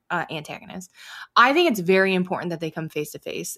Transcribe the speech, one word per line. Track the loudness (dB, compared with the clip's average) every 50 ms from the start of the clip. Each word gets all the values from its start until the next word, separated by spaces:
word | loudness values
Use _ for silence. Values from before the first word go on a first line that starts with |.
| _ -6
uh, | -6 -6 -6 -6
antagonist. | -8 -12 -10 -12 -14 -14 -14 -14 -14 -14 -16 -16 _ -20 -20 -18 -18 -18 -12 -2 4
I | 4 6 6 6
think | 4 4 4
it's | 2 0
very | 2 4 4 6 6 4 4
important | 2 0 0 -4 -4 -4 -4
that | -6 -4
they | -6 -6
come | -6 -6 -8 -6
face | -6 -6 -6 -6
to | -8 -12
face | -10 -8 -8 -8 -8 -10 -10